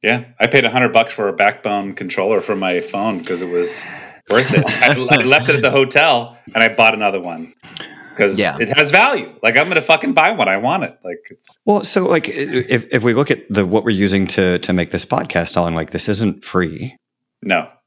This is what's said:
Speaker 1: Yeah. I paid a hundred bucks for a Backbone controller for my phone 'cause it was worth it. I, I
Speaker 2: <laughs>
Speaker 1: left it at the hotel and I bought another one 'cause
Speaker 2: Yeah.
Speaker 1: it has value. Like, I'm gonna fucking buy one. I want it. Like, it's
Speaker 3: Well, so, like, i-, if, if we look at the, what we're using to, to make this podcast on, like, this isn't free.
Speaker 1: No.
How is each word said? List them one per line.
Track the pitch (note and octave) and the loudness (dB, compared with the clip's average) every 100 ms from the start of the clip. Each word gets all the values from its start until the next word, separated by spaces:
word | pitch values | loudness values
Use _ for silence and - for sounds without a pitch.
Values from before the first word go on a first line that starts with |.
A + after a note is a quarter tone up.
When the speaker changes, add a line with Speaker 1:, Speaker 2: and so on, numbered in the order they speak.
Speaker 1:
Yeah. | G#2 B2 - _ | 0 -2 -4 _
I | A#2 | 2
paid | C#3+ A#2 | 2 2
a | |
hundred | B2 B2 | 2 2
bucks | A2+ A2+ | 2 0
for | - G2+ | -2 -4
a | |
Backbone | F2 G2+ G#2+ G#2+ G#2 G2 | 2 0 0 -4 -4 -6
controller | F#2 F#2 - G2 G#2+ | -10 -8 -4 0 0
for | - G2+ | 0 -4
my | F#2+ F2+ | -2 -2
phone | - G2+ A2+ G2 | -4 -4 -4 -4
'cause | E2 F2+ | -6 -6
it | F2+ | -4
was | F2 F2 - - - - - _ | -2 0 -2 -4 -12 -18 -20 _
worth | A2 C3 | 0 2
it. | F3+ C3 | 0 0
I, | - B2 B2+ B2 C3 | 2 2 2 2 2
I | |
Speaker 2:
<laughs> | A#2+ | 4
Speaker 1:
left | C#3+ B2+ | 2 2
it | D3 | 2
at | |
the | C3+ | 2
hotel | C3+ C3 C#3+ D#3+ B2+ A#2 - - | 2 2 2 4 2 -2 -14 -8
and | A2 | 2
I | A2+ A2+ | 2 6
bought | A2 | 4
another | G#2+ G#2+ G2 | 4 -2 -2
one | F2 E2 E2 _ - - - - - - | -6 -10 -14 _ -20 -18 -18 -18 -20 0
'cause | G#2 F#2+ | 0 2
Speaker 2:
Yeah. | F#2+ D2 | 0 0
Speaker 1:
it | - C3 | -2 0
has | D3 | 2
value. | F3 A#3+ C4 - - | 4 4 0 -6 -2
Like, | A2+ A#2+ | 0 2
I'm | E3 | 2
gonna | E3+ | -2
fucking | - D#3+ - | 2 0 2
buy | C3+ D#3+ | 2 2
one. | G#3+ G2+ | 2 0
I | F#2+ | 0
want | A#2+ F3+ | -2 -2
it. | C3 - | -4 -10
Like, | F#2 F2 - | -14 -14 -14
it's | - - - - | -20 -20 -10 0
Speaker 3:
Well, | G3+ | 0
so, | - G3+ F#3 | 2 -2 2
like, | E3 - | 0 0
i-, | |
if, | - C#3 C3 A#2+ B2+ - | -8 -4 -2 0 -2 0
if | B2+ | -2
we | A2+ A#2 | 0 0
look | C#3+ | 0
at | B2 - | -2 -2
the, | G2+ F#2+ | 0 2
what | G#2+ A#2 | 0 0
we're | |
using | G2 G2+ F#2+ F#2+ | 0 2 2 0
to, | - F#2 F2+ | 0 0 0
to | - | 0
make | F#2 E2+ | -2 -2
this | F2 - | -6 -4
podcast | B2+ - F2+ E2 - | -4 -2 -2 -2 -2
on, | E2+ | -2
like, | E2 D#2 | -2 -4
this | G2 - | -6 -4
isn't | G2 G#2+ - | -2 -2 -4
free. | - F#2 E2+ D#2 A#2+ - _ _ _ _ | -6 -2 -2 -4 -12 -14 _ _ _ _
Speaker 1:
No. | - F2+ - _ | -2 -2 -2 _